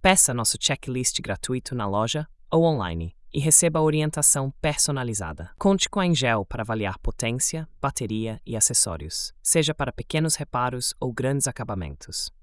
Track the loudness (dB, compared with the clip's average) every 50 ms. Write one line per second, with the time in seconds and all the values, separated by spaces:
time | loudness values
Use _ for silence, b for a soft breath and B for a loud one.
0 | 6 6 6 6 4 2 2 0 0 -2 -2 0 0 -2 -2 -2 -4 -6 -4 -2
1 | -2 -2 -2 -2 -4 -4 -6 -4 -2 -4 -4 -4 -4 -4 -4 -4 -2 0 0 0
2 | 0 0 0 -4 -4 -6 -10 _ -8 2 4 4 6 6 4 2 -2 -2 -2 -4
3 | -4 -6 -10 -14 -20 -6 -4 0 2 4 4 6 6 4 2 2 2 2 2 2
4 | 0 0 -2 2 2 2 2 2 0 -4 -6 -2 -2 -2 0 0 0 0 0 -2
5 | -2 -4 -4 -6 -6 -6 -8 -10 -12 -14 -12 2 4 4 4 4 2 -2 0 0
6 | 2 4 4 4 4 2 2 2 0 -4 -6 -6 -4 -4 -2 -2 -2 -2 -4 -2
7 | -4 -4 -2 0 -2 -2 0 0 -2 -2 -2 -4 -8 -8 -10 -4 -4 -4 -2 -2
8 | -4 -4 -2 -2 -2 -4 -6 -8 -8 -6 0 2 2 2 4 2 2 2 -2 -6
9 | -8 -8 -6 -6 -8 -8 -10 -6 -2 2 4 4 4 2 0 -2 -4 -4 -4 -8
10 | -10 -2 0 0 2 2 0 -2 -4 -4 -2 0 0 0 0 -2 -4 -4 -4 -4
11 | -4 -4 -4 -2 0 0 0 0 0 -2 -4 -6 -6 -6 -4 -6 -6 -6 -10 -12
12 | -16 -12 -8 -8 -8 -8 _ -16